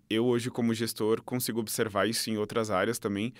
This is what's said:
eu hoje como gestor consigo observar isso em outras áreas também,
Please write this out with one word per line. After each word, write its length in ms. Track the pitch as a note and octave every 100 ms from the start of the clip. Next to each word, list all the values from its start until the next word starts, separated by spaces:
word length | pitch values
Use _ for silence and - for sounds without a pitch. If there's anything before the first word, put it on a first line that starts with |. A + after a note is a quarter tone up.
| _
eu 160 | A2 B2
hoje 240 | A#2+ A#2+
como 240 | A#2+ A#2
gestor 480 | A2+ A2+ - G#2+ A2+
consigo 380 | - B2 B2 A2+
observar 480 | G#2+ - A2 G2+ G#2
isso 220 | A2+ -
em 80 | G#2+
outras 320 | G#2+ A#2 A2
áreas 300 | F#2+ G2+ A#2+
também, 340 | A2 G2+ A2+ -